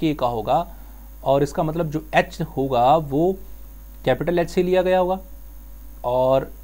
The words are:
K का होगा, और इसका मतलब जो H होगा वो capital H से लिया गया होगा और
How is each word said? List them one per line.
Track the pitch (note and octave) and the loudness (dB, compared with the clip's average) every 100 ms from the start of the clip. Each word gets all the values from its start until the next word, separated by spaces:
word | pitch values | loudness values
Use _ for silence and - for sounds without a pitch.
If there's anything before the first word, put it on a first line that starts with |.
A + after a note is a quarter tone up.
K | D#3+ D3 | -2 0
का | B2 | 0
होगा, | A#2 G#2+ D3 E3+ - - - - - | 0 0 0 0 -8 -16 -18 -18 -8
और | C#3 C#3 | 0 2
इसका | C#3+ - | 2 0
मतलब | D#3 D#3+ D#3+ | -2 0 -2
जो | D3+ - D#3+ | -4 -2 0
H | F#3 - D#3 - | 0 -2 -6 -2
होगा | C3+ B2 B2 D#3+ | 0 4 6 6
वो | D3 C3+ F3 F#3+ - - - - - - | 4 2 2 0 -6 -14 -14 -16 -18 -6
capital | - C3 D#3 F3 | 0 0 2 0
H | E3+ | 0
से | - | 2
लिया | F3+ F#3 | 2 4
गया | F#3 F#3 | 4 4
होगा | F3+ F#3 - - - - - - - - | 2 0 -6 -16 -14 -16 -16 -16 -16 -8
और | B2 B2+ C3 C3+ C3+ - | -2 2 4 4 2 -8